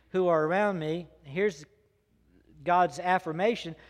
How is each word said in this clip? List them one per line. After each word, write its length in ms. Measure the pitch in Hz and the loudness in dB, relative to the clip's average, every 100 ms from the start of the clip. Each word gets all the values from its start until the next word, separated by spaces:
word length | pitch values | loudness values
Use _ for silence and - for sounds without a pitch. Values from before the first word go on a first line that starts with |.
| _ | _
who 180 | 185 180 | 0 2
are 160 | 165 156 | 2 2
around 340 | 185 208 185 | 2 0 -2
me.'" 260 | 156 165 165 - | -4 -6 -8 -18
Here's 420 | 147 151 208 156 151 _ _ _ _ _ _ _ _ - | -10 -2 -2 -2 -12 _ _ _ _ _ _ _ _ -8
God's 340 | 143 175 175 135 | 2 4 4 0
affirmation, 800 | 180 185 170 160 208 220 170 160 - | 0 0 0 -2 0 -2 -6 -14 -18